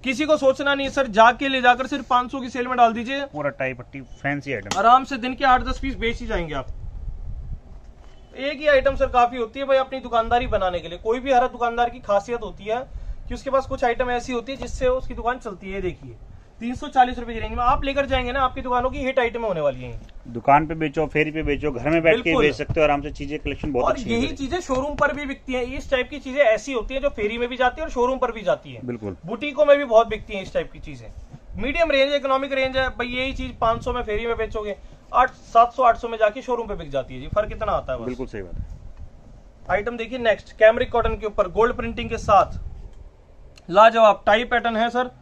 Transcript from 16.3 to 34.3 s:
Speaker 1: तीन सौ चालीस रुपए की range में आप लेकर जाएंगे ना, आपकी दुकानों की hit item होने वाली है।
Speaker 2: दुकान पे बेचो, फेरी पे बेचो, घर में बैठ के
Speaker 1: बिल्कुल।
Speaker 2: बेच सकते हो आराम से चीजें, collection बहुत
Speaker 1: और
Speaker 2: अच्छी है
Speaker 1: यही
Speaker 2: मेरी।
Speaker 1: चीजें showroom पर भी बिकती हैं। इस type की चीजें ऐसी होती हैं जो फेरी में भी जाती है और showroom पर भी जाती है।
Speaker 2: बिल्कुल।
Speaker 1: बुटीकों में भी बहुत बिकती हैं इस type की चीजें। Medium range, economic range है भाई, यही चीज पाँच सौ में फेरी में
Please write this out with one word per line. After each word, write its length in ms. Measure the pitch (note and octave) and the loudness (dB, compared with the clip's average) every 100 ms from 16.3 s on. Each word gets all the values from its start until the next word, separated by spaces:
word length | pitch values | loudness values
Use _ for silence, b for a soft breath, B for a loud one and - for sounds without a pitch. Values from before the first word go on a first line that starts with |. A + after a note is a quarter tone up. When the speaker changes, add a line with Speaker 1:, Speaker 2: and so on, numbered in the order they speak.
| b b - | b b -10
Speaker 1:
तीन 140 | A#3 B3+ | -8 -6
सौ 120 | D4 | -2
चालीस 300 | C4+ B3 B3 | 4 4 2
रुपए 140 | A#3 | -8
की 60 | A3+ | -6
range 120 | A3 | -6
में 120 | A#3 | 0
आप 200 | A#3+ D4+ | 2 2
लेकर 220 | C#4 C#4 C4+ | 0 0 0
जाएंगे 260 | C4 B3 | 0 0
ना, 100 | C4 | 0
आपकी 200 | C4 C4 | 0 -2
दुकानों 280 | B3+ B3 B3+ | -2 0 0
की 100 | C#4+ | -2
hit 200 | C4 C4 | 0 0
item 240 | A#3+ A#3 | 0 -2
होने 180 | A3+ E3+ | -4 0
वाली 200 | D3 B2+ | -2 -2
है। 180 | B2 A2+ - - - | -10 -12 -14 -18 -10
Speaker 2:
दुकान 360 | A#2 B2 C#3 D#3 | -4 4 4 4
पे 80 | D#3+ | -4
बेचो, 300 | D#3 D3+ D3+ | -2 -2 -2
फेरी 240 | D3+ D#3 | 0 0
पे 120 | D#3 | -2
बेचो, 280 | D3+ C#3+ D3 | -2 -2 -2
घर 180 | B2 C3+ | -2 0
में 120 | E3 | 4
बैठ 140 | E3 D#3+ | 4 4
के 60 | |
Speaker 1:
बिल्कुल। 200 | E3+ D#3+ | 2 2
Speaker 2:
बेच 120 | D3+ C#3 | 2 0
सकते 240 | D3 E3+ | -2 2
हो 40 | |
आराम 180 | D3+ C#3+ | 2 2
से 100 | C#3+ | -2
चीजें, 260 | - C#3+ D3 | -8 -8 -6
collection 320 | D3 C3+ D#3 | -6 -6 -2
बहुत 140 | B2 G#3 | 0 0
Speaker 1:
और 60 | |
Speaker 2:
अच्छी 120 | C#4 | 0
है 60 | G#3+ | -2
Speaker 1:
यही 120 | A#3 | -2
Speaker 2:
मेरी। 140 | C4 C#4 | -2 -4
Speaker 1:
चीजें 240 | C4+ F4+ | -6 -6
showroom 340 | - C4 C#4+ C#4+ | -2 -4 -2 0
पर 180 | C#4+ | 0
भी 120 | C#4+ C#4+ | 0 -8
बिकती 280 | C4+ - | -10 -6
हैं। 100 | B3+ A#3+ | -6 -4
इस 220 | C#4 - | -8 -2
type 180 | C4 B3+ | -2 -2
की 100 | C#4+ | -8
चीजें 220 | C4+ C4 | -8 2
ऐसी 320 | B3+ G#3+ A3 | 4 4 0
होती 200 | B3+ G#3+ | -6 -4
हैं 80 | C4 | -4
जो 80 | C#4 | -4
फेरी 260 | C#4 G#3 A#3 | -2 -4 -2
में 100 | A#3+ | -4
भी 80 | B3 | 0
जाती 240 | B3 B3 | 0 0
है 40 | G#3+ | -6
और 60 | |
showroom 260 | B3+ B3 C4 | 0 0 0
पर 140 | A#3+ | -2
भी 100 | A3 | -2
जाती 300 | F3+ D3+ C#3+ | -2 -2 -4
है। 120 | A#2+ B2 | -12 -10
Speaker 2:
बिल्कुल। 300 | A#2+ G#2+ F2+ E3 | -8 -8 -10 -10
Speaker 1:
बुटीकों 400 | A#3 D4 C#4+ D4 | -8 -8 0 4
में 120 | C#4+ | 4
भी 80 | C#4 | 6
बहुत 220 | A3 A3+ | 4 4
बिकती 260 | G#3+ - | -2 -8
हैं 80 | C4+ | -10
इस 120 | - | -6
type 180 | F#3 D#3+ | -6 -6
की 80 | D#3 | -12
चीजें। 260 | - C3+ A2 - - - - F3+ | -14 -14 -16 -16 -18 -20 -14 -6
Medium 340 | A#3+ D#4 E4 | -4 0 2
range, 220 | C#4 C#4 | 4 4
economic 400 | C#4+ C4+ C4+ C#4 | 2 0 0 0
range 240 | C4+ C4 C4 | -2 -2 0
है 100 | C4 | -2
भाई, 180 | B3+ B3 | -4 -6
यही 240 | B3 C4+ | -4 -4
चीज 220 | B3+ B3+ A#3+ | -4 -8 -2
पाँच 260 | A3+ A3+ | 0 0
सौ 100 | B3+ | -2
में 80 | B3 | -4
फेरी 240 | A#3 G#3 | -2 -4
में 80 | A#3 | -2